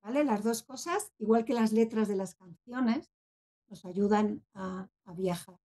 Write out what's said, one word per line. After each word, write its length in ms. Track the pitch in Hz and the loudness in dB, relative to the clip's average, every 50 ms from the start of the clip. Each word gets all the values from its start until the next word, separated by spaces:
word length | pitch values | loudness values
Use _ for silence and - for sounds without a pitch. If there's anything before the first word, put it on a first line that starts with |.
| _ | _
¿vale? 200 | 208 247 285 302 | 0 0 2 2
Las 200 | 277 220 196 214 | 2 2 2 0
dos 200 | 226 233 226 - | 0 -2 -2 -6
cosas, 480 | - 254 254 - 339 370 - - - _ _ | -12 -14 -10 -4 -2 -2 -2 -4 -6 _ _
igual 260 | 220 208 226 233 226 | 2 4 4 4 4
que 80 | 226 247 | 2 0
las 180 | 240 220 214 | 2 2 4
letras 360 | 220 226 226 226 226 220 214 | 4 4 2 4 2 0 0
de 80 | 202 202 | 0 0
las 200 | 190 190 185 - | -2 -2 -4 -10
canciones, 760 | _ 185 180 170 _ _ 240 240 254 254 226 233 302 - _ _ _ _ _ _ _ _ _ _ _ _ _ | _ -20 -20 -20 _ _ -10 -4 -2 0 0 0 -2 -4 _ _ _ _ _ _ _ _ _ _ _ _ _
nos 160 | 202 160 - | -20 -16 -14
ayudan 580 | 180 180 190 202 202 214 208 214 208 214 - _ _ _ | -8 -2 0 2 4 4 2 2 0 -2 -6 _ _ _
a, 360 | 190 190 185 185 185 190 - _ _ _ | -10 -10 -8 -8 -10 -12 -14 _ _ _
a 80 | 202 170 | -16 -8
viajar. 440 | 180 190 180 170 170 - - 180 _ _ | -4 -2 -2 -2 -4 -8 -18 -20 _ _